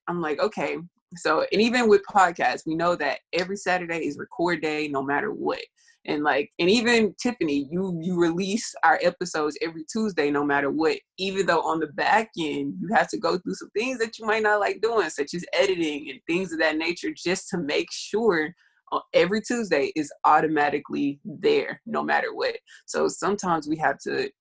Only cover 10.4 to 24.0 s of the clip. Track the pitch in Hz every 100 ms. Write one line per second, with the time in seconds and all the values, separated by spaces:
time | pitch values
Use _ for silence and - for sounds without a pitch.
10.4 | 147 143 139 143 156 - - - 190 190
11.4 | 180 165 156 160 156 147 147 208 226 -
12.4 | 156 143 143 185 170 196 170 156 165 180
13.4 | - 185 - 196 247 254 226 226 220 220
14.4 | 214 208 196 190 220 226 165 - 147 175
15.4 | - 165 196 180 160 147 135 127 - 170
16.4 | 190 160 160 156 165 175 160 156 - 190
17.4 | - 180 143 156 170 - - 202 233 165
18.4 | 156 - _ _ _ 143 - 147 175 214
19.4 | - 240 214 156 135 - 143 - 147 151
20.4 | 160 151 147 147 - 147 143 143 - 139
21.4 | 147 147 - - - 147 151 147 127 -
22.4 | 131 113 - - - 156 156 - 170 196
23.4 | 185 160 147 156 143 139